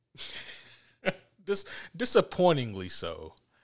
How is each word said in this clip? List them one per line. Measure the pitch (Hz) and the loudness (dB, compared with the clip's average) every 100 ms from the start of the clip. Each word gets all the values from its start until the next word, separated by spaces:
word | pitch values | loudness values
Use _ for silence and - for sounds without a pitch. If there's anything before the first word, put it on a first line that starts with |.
| _ - | _ -16
<laughs> | - - - - - - _ _ 190 - _ _ | -14 -12 -14 -18 -20 -20 _ _ -4 -4 _ _
Dis-, | 196 202 - - - 170 | -4 -2 -4 -10 -12 -4
disappointingly | 247 202 - - 180 147 120 95 92 | 4 4 4 6 6 4 0 -4 -6
so. | - 85 80 80 - _ _ | -6 -6 -8 -12 -18 _ _